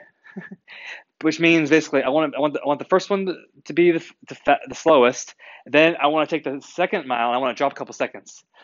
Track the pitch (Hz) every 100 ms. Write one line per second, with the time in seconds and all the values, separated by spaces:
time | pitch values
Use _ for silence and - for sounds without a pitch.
0 | _ _ _ - - - _ - - -
1 | _ - 156 156 165 165 147 156 151 135
2 | 127 151 151 131 147 139 - 180 - 190
3 | - 202 190 160 _ _ - 151 175 165
4 | - _ - 139 - 139 131 127 160 151
5 | 123 131 - - - - - 143 165 170
6 | 143 156 151 160 151 135 - - 180 202
7 | 131 120 120 123 135 113 139 - 120 -
8 | 127 101 - - _ _